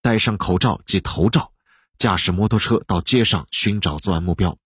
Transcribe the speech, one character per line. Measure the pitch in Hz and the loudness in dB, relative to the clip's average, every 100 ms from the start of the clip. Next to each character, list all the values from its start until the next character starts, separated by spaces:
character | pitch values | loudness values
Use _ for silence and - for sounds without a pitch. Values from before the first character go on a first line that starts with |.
戴 | 120 110 | 0 0
上 | - 107 | 0 -4
口 | - 92 | -2 0
罩 | 123 - - | 0 -2 -2
及 | 95 | -4
头 | - - 95 | -4 0 2
罩， | 147 - _ _ _ _ _ | 2 -2 _ _ _ _ _
驾 | 117 90 | -2 0
驶 | - | 2
摩 | 90 107 | 2 2
托 | 110 | 0
车 | - 113 - | 2 -2 0
到 | 90 | -2
街 | - 127 | 2 2
上 | 113 85 73 | 2 0 -4
寻 | - 107 104 | -2 -2 0
找 | 90 76 | -4 -4
作 | 98 | -2
案 | 85 | -2
目 | 90 | -2
标。 | 85 92 - | 0 -2 -4